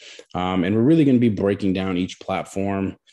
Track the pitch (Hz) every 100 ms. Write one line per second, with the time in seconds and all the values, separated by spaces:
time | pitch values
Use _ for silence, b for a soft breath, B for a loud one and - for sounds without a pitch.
0 | B B B 90 92 92 87 110 123 165
1 | 139 127 120 98 98 104 98 92 95 90
2 | 92 - - 92 80 98 98 98 95 -
3 | _